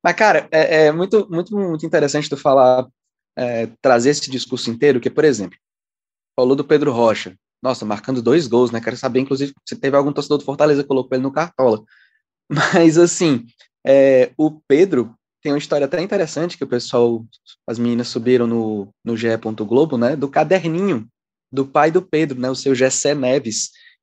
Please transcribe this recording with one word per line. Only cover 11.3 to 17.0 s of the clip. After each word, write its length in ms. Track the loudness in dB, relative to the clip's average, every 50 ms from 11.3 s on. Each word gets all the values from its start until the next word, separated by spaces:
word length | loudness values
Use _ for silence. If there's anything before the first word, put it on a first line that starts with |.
Cartola. 520 | -4 -4 -6 -6 -2 0 2 2 2 0 -4 _ _ _ _ _ _ _
<laughs> 320 | _ _ _ _ _ -6
Mas, 460 | -4 -2 -2 2 2 6 6 6 6
assim, 480 | 6 4 4 2 0 0 0 0 0 -4 -10 _ _ _ _ _ _ 2
é, 460 | 4 6 6 6 6 6 4 4 2 0
o 220 | -2 -2 -2 -2 -4 _
Pedro 480 | 2 4 4 4 2 2 -2 -2 -4 -8 _ _ _ _ _
tem 100 | -6 -4
uma 60 | -4
história 280 | -4 -2 -2 -2 -2 -2
até 160 | -2 -2 -4
interessante 560 | -4 -2 -2 -2 -2 -4 -4 -6 -6 -6 -6
que 60 | -8 -6
o 40 |
pessoal, 580 | -4 -4 -6 -4 -2 0 2